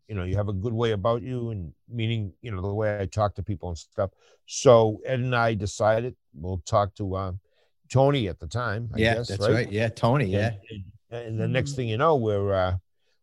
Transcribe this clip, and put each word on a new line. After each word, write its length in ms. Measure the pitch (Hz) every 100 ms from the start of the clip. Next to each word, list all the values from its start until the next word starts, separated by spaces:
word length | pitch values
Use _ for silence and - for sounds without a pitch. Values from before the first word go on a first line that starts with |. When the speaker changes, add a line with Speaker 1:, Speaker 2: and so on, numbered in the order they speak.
| -
Speaker 1:
you 60 |
know, 100 | 104
you 120 | 90 98
have 120 | 101
a 40 |
good 200 | 98 110
way 200 | 110 117
about 300 | 104 117 117
you," 280 | 117 127 117
and 220 | 107 82 - -
meaning, 440 | 117 113 113 101 -
you 80 | 123
know, 100 | 95
the 100 | 98
way 240 | 101 107 104
I 60 | 95
talk 280 | - 104 -
to 60 |
people 260 | 95 98 87
and 80 | 82
stuff. 320 | - - 98 - _ _ -
So 540 | - 131 117 110 107 -
Ed 140 | 131
and 140 | 127
I 200 | 123 117
decided 640 | 113 101 - 107 110 123 120 _
we'll 280 | - 87 92 -
talk 280 | 110 101 -
to, 180 | 101
uh, 180 | 95 95 92 - _ _ _ -
Tony 400 | 127 139 143 101
at 120 | 78
the 60 | 82
time, 420 | 123 120 104 117
I 40 | 110
Speaker 2:
Yeah, 160 | 110
Speaker 1:
guess, 140 | 113 120
Speaker 2:
that's 140 | 95
Speaker 1:
right? 100 | 101
Speaker 2:
right. 200 | 117 120
Yeah, 160 | 104 113
Tony, 360 | - 117 120
Speaker 1:
And, 80 | 104
Speaker 2:
yeah. 180 | 101 110 101 - 107 92 - _
Speaker 1:
and, 140 | 120 117
and 120 | 110
the 60 | 110
next 220 | 123 135
Speaker 3:
Mm-hmm. 60 | 139
Speaker 1:
thing 120 | 120
you 80 | 110
know, 180 | 156 147
we're, 360 | 110 101 101
uh, 240 | 98 92 90 - _ _ _